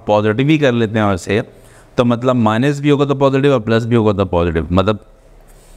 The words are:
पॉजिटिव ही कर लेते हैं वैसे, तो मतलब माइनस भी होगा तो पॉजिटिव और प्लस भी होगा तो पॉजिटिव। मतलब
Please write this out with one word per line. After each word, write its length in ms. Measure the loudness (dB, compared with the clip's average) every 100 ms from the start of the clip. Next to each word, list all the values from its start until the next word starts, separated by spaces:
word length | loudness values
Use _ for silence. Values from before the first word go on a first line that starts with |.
| 0
पॉजिटिव 420 | 0 0 0 0
ही 100 | 2
कर 140 | 0
लेते 260 | 0 -2 -2
हैं 80 | -2
वैसे, 340 | -2 -2 -4 -4 -18 -20 -20 -10 -2
तो 80 |
मतलब 320 | 0 0 0 2
माइनस 440 | 2 2 0 0
भी 80 | 0
होगा 160 | 0
तो 100 | 0
पॉजिटिव 380 | 0 0 2 2
और 80 | 0
प्लस 240 | 0 -2
भी 120 | 2 0
होगा 160 | 2
तो 120 | 0 0
पॉजिटिव। 420 | 0 0 -2 0
मतलब 320 | 0 0 -4 -8 _ _ -20 -20 -20 -20